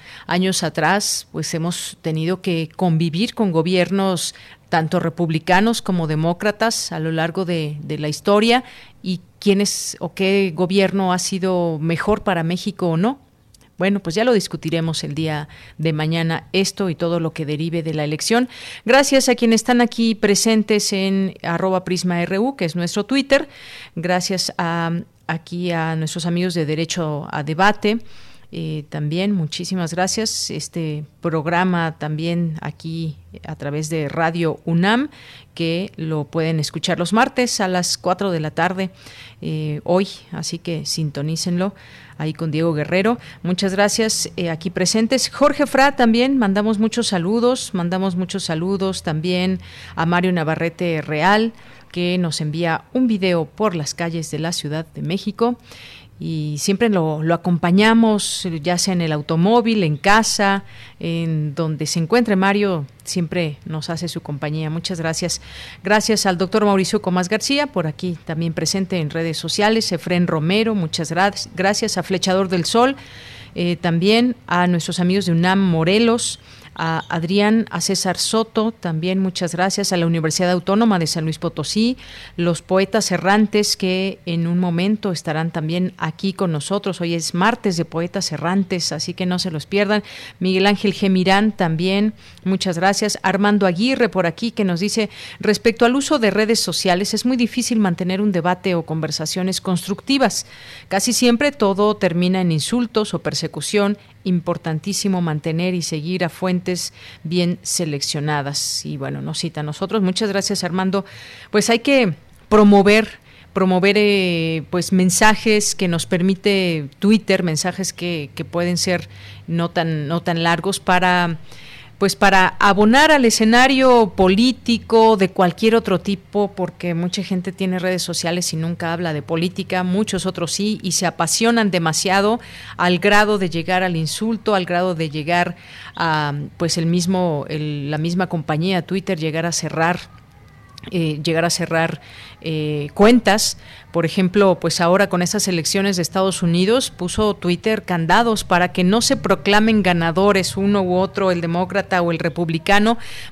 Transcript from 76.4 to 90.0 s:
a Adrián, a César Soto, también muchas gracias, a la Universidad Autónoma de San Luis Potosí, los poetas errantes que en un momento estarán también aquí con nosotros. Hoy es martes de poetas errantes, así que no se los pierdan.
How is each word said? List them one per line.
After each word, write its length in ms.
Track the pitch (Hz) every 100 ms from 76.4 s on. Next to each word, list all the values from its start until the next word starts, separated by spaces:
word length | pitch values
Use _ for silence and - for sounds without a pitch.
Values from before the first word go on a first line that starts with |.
| - - - -
a 220 | 165 160 -
Adrián, 520 | 175 165 202 208 226 220
a 120 | 175
César 340 | 170 190 185 175
Soto, 560 | - 226 220 - 220
también 460 | 226 175 160 180 190
muchas 360 | 190 180 175
gracias, 380 | 165 190 185 196
a 60 | 180
la 80 | 170
Universidad 460 | 165 156 156 180
Autónoma 460 | 180 - 202 233 190
de 100 | 156
San 160 | 170
Luis 140 | 160 151
Potosí, 600 | 170 160 151 208 226 254 - - - -
los 260 | 175 165
poetas 480 | - 185 190 - 185
errantes 640 | 175 170 208 214 208 208 -
que 420 | 185 185 190 -
en 220 | - 170 170
un 120 | 175
momento 540 | 180 170 190 214 202
estarán 380 | 170 - 151 165
también 420 | 165 156 170 180 -
aquí 340 | 160 - 196
con 200 | 185 185
nosotros. 480 | 156 - 202 202 175
Hoy 120 | 170
es 200 | 170 160
martes 420 | 170 196 247 208 170
de 80 |
poetas 480 | 160 160 175 196 -
errantes, 600 | 151 165 196 185 185 -
así 200 | 151 -
que 140 | 175 185
no 120 | 180
se 120 | 185
los 160 | 156 -
pierdan. 380 | 196 202 208